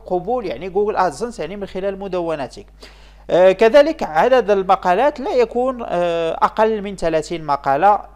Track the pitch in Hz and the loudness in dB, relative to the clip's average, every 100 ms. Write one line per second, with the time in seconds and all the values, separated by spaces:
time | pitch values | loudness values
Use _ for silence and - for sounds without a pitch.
0 | - 180 170 247 185 127 185 180 208 190 | -6 -4 -2 -4 -4 -8 -4 -2 -2 0
1 | 180 139 240 226 156 202 190 190 196 190 | -2 -2 -8 -8 -10 -10 -10 -6 -6 -6
2 | 196 180 165 151 127 - - - - - | -6 -6 -4 -6 -8 -12 -20 -20 -20 -20
3 | - - - 160 185 185 226 285 294 320 | -20 -10 0 4 6 6 6 6 6 2
4 | 185 156 226 254 196 196 185 185 180 180 | -2 2 4 4 4 0 2 0 2 2
5 | 277 294 285 277 226 240 254 247 - 175 | 2 -2 -4 0 0 -2 -4 -6 -6 -4
6 | 175 170 165 - 196 - 220 214 196 190 | -2 -2 -4 0 -2 2 0 0 -6 -4
7 | 170 160 151 170 156 226 - 139 196 208 | -2 -2 -2 -8 -4 -2 0 2 4 2
8 | - | -2